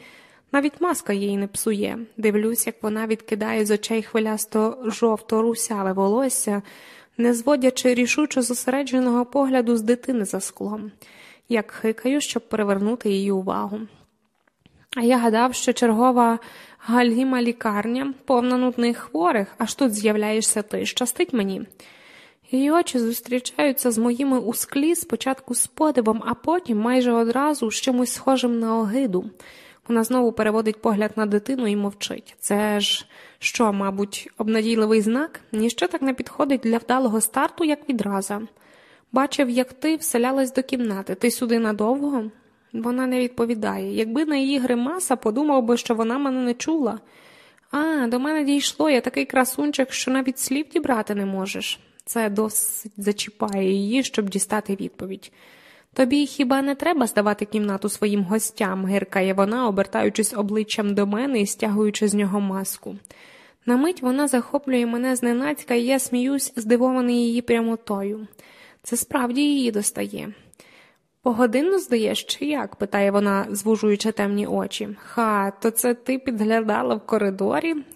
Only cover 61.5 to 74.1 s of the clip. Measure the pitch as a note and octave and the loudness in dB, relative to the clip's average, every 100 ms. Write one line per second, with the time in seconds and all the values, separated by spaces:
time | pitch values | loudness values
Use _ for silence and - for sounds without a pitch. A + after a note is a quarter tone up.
61.5 | - A3 G#3 G#3+ G3+ G#3 G#3 G3 G#3 G3+ | -2 -2 2 0 2 0 2 0 0 -2
62.5 | F#3+ G3 - G#3 G3 - - - - - | -4 -6 -10 -12 -14 -18 -20 -20 -20 -20
63.5 | _ - B3 D#4 F4+ B3+ C4 D4 B3 - | _ 0 2 2 0 -2 0 2 0 0
64.5 | C#4+ C4+ B3 A#3 A#3+ B3+ B3+ A#3+ A#3+ C#4+ | -4 0 0 0 -2 -2 0 0 0 -2
65.5 | D4 - A#3+ A#3+ C4+ C4 B3 B3+ C#4 - | -6 -2 -2 2 0 0 -2 0 -2 -4
66.5 | - G#3+ A#3 B3+ B3+ B3 A#3+ A#3 A#3 A#3+ | -6 2 4 4 2 2 2 2 0 0
67.5 | A#3 A3+ A3+ - G3+ G3 G#3+ G#3+ - - | 0 2 -4 -4 -4 -4 -6 -12 -20 -20
68.5 | - - _ - A#3+ - C#4+ B3 B3 D4 | -20 -20 _ -6 -6 -2 -2 0 0 2
69.5 | C#4+ A#3+ G#3 G3+ - G3+ G3+ - G#3+ - | 2 0 0 -4 -4 -8 -8 -12 -14 -20
70.5 | _ - - - _ _ _ B3+ A3+ B3 | _ -20 -20 -20 _ _ _ -2 2 2
71.5 | A#3+ E4 G4 - A#3+ G#3 G#3 - - C#4+ | 4 2 0 2 0 0 -2 -4 -4 -2
72.5 | C#4+ G#3 - G3+ G3+ G3 G3+ G3+ G3 G3+ | -4 -4 -6 -4 2 2 4 2 0 -2
73.5 | G3+ G#3 G#3+ G#3+ G3+ A3 | -4 0 2 2 2 0